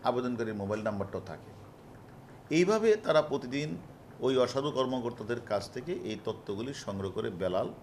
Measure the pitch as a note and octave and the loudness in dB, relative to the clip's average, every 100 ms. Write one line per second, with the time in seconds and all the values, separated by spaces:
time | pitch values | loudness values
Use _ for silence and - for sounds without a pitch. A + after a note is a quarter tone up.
0 | A#2+ B2 B2 A#2+ A2 G#2 G2 G#2+ G#2+ G#2 | 2 0 0 -2 -2 -2 -2 0 0 -2
1 | G2 F#2+ F2+ D#2 - - - - - - | -4 -6 -8 -12 -12 -18 -18 -18 -20 -20
2 | - - - - - D3+ F3+ A3 A3 G#3+ | -20 -20 -20 -20 0 4 6 6 6 4
3 | - D#3 D3+ C#3 B2 C#3 D3+ E3+ - - | 6 6 6 -2 -2 -4 -4 -6 -10 -18
4 | - - C3 C3 B2 C3 C#3+ B2+ C3 B2+ | -20 -2 4 6 4 2 0 0 0 0
5 | A#2+ - G#2+ A#2+ - G#2 F#2+ B2+ C#3+ F3+ | -2 -6 -4 -4 -2 -4 -2 -10 -6 -6
6 | - G#2 - G#2 - G2+ B2 C#3+ - G2 | -4 -4 -4 -6 -6 -6 -6 -8 -6 -4
7 | G2 F#2+ A2+ F2+ F#2 F#2 F#2 - | -4 -4 -4 -2 0 0 -2 -6